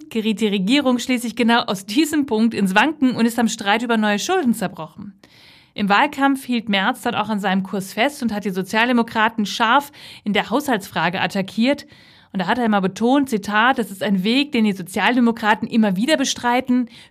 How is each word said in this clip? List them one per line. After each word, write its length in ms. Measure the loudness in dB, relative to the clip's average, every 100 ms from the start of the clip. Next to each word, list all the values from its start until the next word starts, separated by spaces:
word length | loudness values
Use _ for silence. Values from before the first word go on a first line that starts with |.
| -2
geriet 320 | -4 -2 0
die 80 | 0
Regierung 500 | 0 2 2 2 0
schließlich 380 | 0 -2 -2 0
genau 240 | 2 2
aus 240 | 0 -4 -2
diesem 400 | 0 0 0 0
Punkt 280 | 0 0
ins 220 | 2 2 2
Wanken 400 | 2 0 -2 0
und 100 | 0
ist 140 | 0
am 80 | -2
Streit 360 | -2 0 0
über 120 | 0 0
neue 240 | 0 0
Schulden 340 | 0 0 0
zerbrochen. 640 | 0 -4 -8 -14 -16 -18 -20 -20 -20 -20 -20 _
Im 140 | -4 2
Wahlkampf 560 | 4 2 2 0 0
hielt 240 | -2 -4 0
Merz 360 | 0 0 -2
dann 120 | -4 -4
auch 140 | -2
an 100 | -2
seinem 240 | 0 0
Kurs 300 | -2 -6 -6
fest 280 | -2 -2 -2
und 120 | -4
hat 100 | -4
die 60 | -4
Sozialdemokraten 960 | -4 -2 0 2 0 0 0 0 0 -4
scharf 480 | -2 2 2 0 -8 -20 -10 -2
in 80 |
der 160 | -2 0
Haushaltsfrage 720 | -2 0 -2 -4 -2 -2 0
attackiert. 680 | -2 -2 -4 0 0 0 -6 -20 -20 -20 _
Und 120 | -6
da 20 | -2
hat 140 | 0
er 60 | 2
immer 140 | 2
betont, 460 | 0 0 2 2 2
Zitat, 520 | -2 -2 2 2 2
„Das 100 | -4
ist 140 | -6
ein 200 | -2 0
Weg, 280 | 2 0 0
den 120 | 2
die 100 | 0
Sozialdemokraten 960 | 0 -6 0 2 4 2 2 0 0 0
immer 280 | 2 2 2
wieder 200 | 2 2
bestreiten. 720 | 0 -2 0 0 0 0 -2 -8 -16